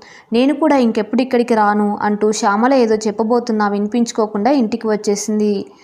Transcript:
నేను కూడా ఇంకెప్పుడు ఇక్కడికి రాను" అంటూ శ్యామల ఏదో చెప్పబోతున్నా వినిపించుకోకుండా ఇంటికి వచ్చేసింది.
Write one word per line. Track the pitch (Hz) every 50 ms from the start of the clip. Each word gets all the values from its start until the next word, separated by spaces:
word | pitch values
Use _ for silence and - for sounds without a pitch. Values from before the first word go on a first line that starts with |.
| - - - - - _ 214
నేను | 233 262 277 294
కూడా | 262 320 311 294
ఇంకెప్పుడు | 269 247 226 220 226 208 - - 233 262
ఇక్కడికి | 254 254 240 233 233 233
రాను" | 220 208 202 208 208 208 202 208 - -
అంటూ | 208 208 208 214 214 214
శ్యామల | - 240 208 202 208 233 262 277
ఏదో | 262 240 220 220
చెప్పబోతున్నా | 208 214 214 202 220 226 220 247 240 233 240 220 214 208 202
వినిపించుకోకుండా | 202 202 208 208 247 240 233 233 - - 214 208 - 208 202 247
ఇంటికి | 294 277 233 214 226 226 - 220
వచ్చేసింది. | 214 202 214 214 202 196 - - 214 214 214 208 202 196 196 - - -